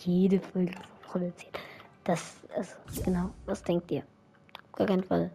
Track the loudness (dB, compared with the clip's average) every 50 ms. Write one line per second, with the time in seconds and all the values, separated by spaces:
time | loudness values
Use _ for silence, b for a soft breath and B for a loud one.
0 | 0 2 4 6 6 6 6 4 2 0 -2 0 0 0 -2 -6 -12 -16 -20 -20
1 | -12 -4 -4 -2 -2 -2 -6 -10 -16 -12 B B B B B B B B B -8
2 | 0 0 0 0 -2 -8 -14 -18 -14 -8 -6 -6 -6 -6 -10 -18 -14 -10 -6 -4
3 | 0 0 0 0 0 -2 -6 -10 -6 -6 -6 -4 0 0 0 0 0 -2 -4 -4
4 | -4 -8 -18 _ -20 _ _ -20 _ _ -20 -20 -20 -10 -2 0 2 2 2 2
5 | 2 2 2 0 0 0